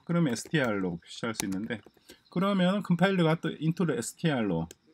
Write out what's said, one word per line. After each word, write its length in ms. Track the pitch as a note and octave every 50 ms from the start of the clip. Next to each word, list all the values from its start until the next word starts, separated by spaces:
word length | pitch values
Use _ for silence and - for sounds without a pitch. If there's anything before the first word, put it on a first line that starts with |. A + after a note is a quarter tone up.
| _
그러면 300 | - F3 E3+ E3+ D3+ A#3
에스티알로 640 | A3+ - - - D3+ C3 A#2 G#2 G2 F#2+ F2+ E2+
표시할 360 | F2 - - - - - A#2 G#2+
수 120 | - G#2+
있는데 340 | G2 F#2+ F#2+ A2 A#2 A#2+ G#2 - - _ _ _ - - _ _ -
그러면 540 | - F3+ F#3+ G3+ G3+ F#3+ F3+ F3+ G3 G#3 -
컴파일러가 560 | - F3 E3 F3+ G3 G3 F#3 E3 D#3 D#3+ -
또 80 | - D#3+
인투를 480 | - - D3+ D#3+ E3 - - D#3 C3+
에스티알로, 720 | A#2 A2+ - - - - E3 C#3+ B2 A2 G2+ F2 E2 E2 F2 - _ _ _